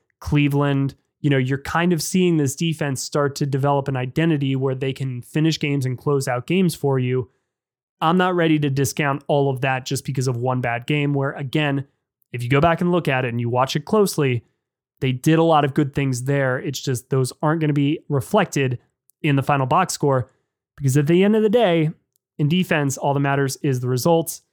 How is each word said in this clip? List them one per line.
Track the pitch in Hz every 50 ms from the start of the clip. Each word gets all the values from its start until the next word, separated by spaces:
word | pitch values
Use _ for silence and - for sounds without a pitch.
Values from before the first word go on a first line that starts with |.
| _ _ _ _
Cleveland, | - - - 147 147 143 143 143 143 139 139 139 139 139 - _ _ _ _ _
you | - 147
know, | 139 135
you're | 131 127 135 - -
kind | - - 165 170 180 180
of | 160 -
seeing | - - 185 180 180 170
this | 156 147 135 131
defense | - 170 165 160 - 165 143 135 123
start | - - - 151 143 139 139
to | - 147
develop | 139 131 135 131 143 143 143 135 143
an | 135
identity | 127 127 131 127 - 160 170 165 143 143 135 135
where | 131 131 135 131
they | 135 139 135 135
can | - 135 131 127 123 120
finish | - - 156 156 160 156 -
games | - 147 143 143 131
and | 131 127
close | 120 - 147 143 139 131 135
out | 123 123 123
games | - 165 185 190 175 160
for | - - 139 135 131
you. | 127 123 127 127 127 - _ _ _ _ _ _ _ _ _ _ _ _ _ - -
I'm | 160 170 185
not | 180 180 185
ready | 175 165 165 160 151
to | 147 147
discount | 135 135 139 131 - - 156 143 139 143 - -
all | 147 143 139 139
of | 135 123 127
that | 135 131 131 131
just | - 143 131 -
because | - 135 135 127 131
of | 127
one | 120 120 131 127 127
bad | 123 123 117 120 120
game | - 147 147 143 143 143
where, | 139 135 135 151
again, | - 147 131 - 156 151 147 139 139 139 - _ _ _ _ _ _ _ _ -
if | 127 120
you | 120
go | 135 139
back | 151 170 165 165 180
and | 175 175
look | 180 151 -
at | 135 131 127
it | 123
and | 117 120
you | 120 117
watch | 117 123 127 131 -
it | 156 147
closely, | - - 220 208 185 - - 147 135 123 117 - _ _ _ _ _ _ _ _ _ _ _
they | - 131 127
did | 123 - 156 160 160
a | 165
lot | 165 160 151 143
of | 143 131
good | - 151 135 -
things | - 139 135 131 120 123
there. | 135 143 139 139 131 127 127
It's | - - - -
just | - - 131 120 - -
those | - 135 131 123 - _
aren't | - 151 156 170
gonna | 156 147 147
be | 143 143 139 151 - - -
reflected | 147 139 117 - - 214 190 - - 156 139 131 123 117 _ _ _ _ _ _ _ _ -
in | 160 143
the | 139 135
final | - 147 139 135
box | 127 151 170 185 - -
score | - - 143 135 127 120 - _ _ _ _ _ _ _ _ _
because | - 143 135 127 143
at | 147
the | 143 170 175 190
end | 208 214
of | 220 214
the | 220
day, | 196 247 233 190 170 165 156 156 - _ _ _ _ _ _ _ _
in | - 156 143
defense, | 160 185 180 - 175 156 147 139 131 -
all | - 151 139
that | 143
matters | 139 139 139 139 139 135 131 - -
is | 151 131 123
the | 123 123
results, | 127 123 120 175 170 165 165 - - - _ _